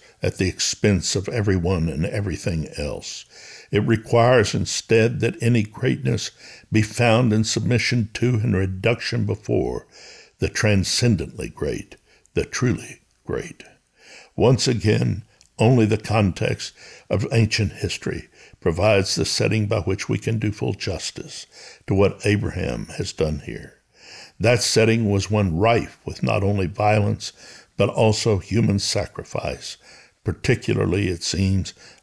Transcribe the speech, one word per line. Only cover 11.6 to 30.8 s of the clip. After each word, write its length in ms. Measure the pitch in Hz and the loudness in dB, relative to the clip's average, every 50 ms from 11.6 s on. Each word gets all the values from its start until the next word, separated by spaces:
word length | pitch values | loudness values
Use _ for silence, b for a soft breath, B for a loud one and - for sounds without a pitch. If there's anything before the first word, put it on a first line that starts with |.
| - 69 - - - - - - b b b b b b - | -6 -4 -4 -6 -8 -12 -20 -20 b b b b b b -4
the 120 | - 76 | -4 -4
truly 560 | - - - 120 123 98 - - - - - _ _ _ _ _ | -4 -4 -2 -2 -2 -2 -2 -6 -12 -20 -20 _ _ _ _ _
great. 380 | - - - - - - - - - _ _ _ _ B B B B B B B B B | -8 -6 -6 -6 -8 -14 -20 -20 -20 _ _ _ _ B B B B B B B B B
Once 320 | - 101 123 135 - - 135 | 2 4 4 4 4 2 0
again, 540 | 123 98 82 107 110 117 123 117 101 - - b b b b b _ | 0 2 2 2 2 2 2 0 -2 -4 -8 b b b b b _
only 280 | - 110 117 131 120 110 | 2 4 6 6 6 4
the 120 | 104 110 | 4 2
context 760 | 104 - - 104 113 101 92 80 - - - - - - - - B B B B B B B | 0 -2 0 2 2 2 2 2 0 -2 -4 -4 -4 -8 -12 -16 B B B B B B B
of 180 | - 101 - - | -2 -2 0 0
ancient 400 | - 117 110 110 - 113 104 82 - | 2 2 2 2 2 0 -2 -2 -4
history 540 | - - 90 - - - - 82 80 - - B B B B B B | -4 -6 -6 -6 -6 -6 -6 -6 -6 -8 -14 B B B B B B
provides 560 | - 87 82 90 98 110 107 98 92 - - | -2 -2 0 2 4 4 4 4 2 0 -2
the 100 | 104 101 | -2 -2
setting 420 | - - - - - 107 110 104 | -2 -2 -2 0 0 0 0 0
by 120 | 101 110 107 | 0 -2 -2
which 300 | - 98 95 - - - | -2 -2 -4 -4 -4 -4
we 80 | 113 | -4
can 200 | 110 - 113 113 | -4 -2 -4 -4
do 140 | 107 107 107 | -2 -2 -4
full 220 | 101 - 120 123 104 | -4 -4 -4 -6 -6
justice 720 | - - 104 87 76 - - - - - - - - - - B B B B B B B | -6 -6 -8 -6 -6 -8 -10 -10 -12 -14 -14 -16 -18 -18 -20 B B B B B B B
to 80 | - 101 | -2 2
what 300 | 95 98 95 - - - | 4 4 2 2 0 0
Abraham 640 | 104 104 101 98 85 85 90 87 - 60 57 - - - | 0 0 0 0 -2 -4 -4 -4 -4 -6 -6 -8 -10 -10
has 160 | - 90 - - | -10 -8 -6 -4
done 260 | - 80 78 76 69 | -2 -2 -2 -2 -4
here. 400 | - - 55 - - - - _ _ _ B B B B B B B B B B | -8 -10 -12 -12 -14 -18 -20 _ _ _ B B B B B B B B B B
That 220 | 92 113 123 113 | 2 2 2 2
setting 480 | - - - 113 113 110 113 117 110 101 | 2 2 2 4 4 4 4 2 2 2
was 220 | 101 98 98 - | 2 0 0 0
one 260 | 107 107 101 90 78 | 0 2 2 2 2
rife 400 | 85 104 113 120 110 - - - _ - | 2 2 4 4 2 0 -4 -10 _ -14
with 160 | - - - | -12 -8 -4
not 220 | - 120 110 104 98 | -2 -2 0 0 0
only 240 | 98 104 101 95 | 0 0 0 -2
violence, 640 | 87 104 - 104 107 107 107 101 104 107 - - - - B B B B B B B B | -4 -2 0 2 2 2 2 2 0 -2 -4 -6 -12 -14 B B B B B B B B
but 120 | - 101 98 | -2 -2 0
also 480 | - - 117 110 107 - - 117 104 | 2 2 2 2 2 2 2 0 0
human 420 | 90 - - 95 117 113 107 101 98 | 0 -2 -2 0 0 2 2 0 0
sacrifice, 1000 | - - - 104 87 - - - - - - - - - 64 - - - - - B B B B B B B B - | -2 -2 -4 -4 -4 -6 -8 -14 -12 -10 -8 -6 -6 -6 -6 -8 -10 -14 -16 -16 B B B B B B B B -6
particularly, 800 | - 80 - - - 123 120 - 110 104 - | -6 -6 -2 0 0 0 0 0 -2 -2 0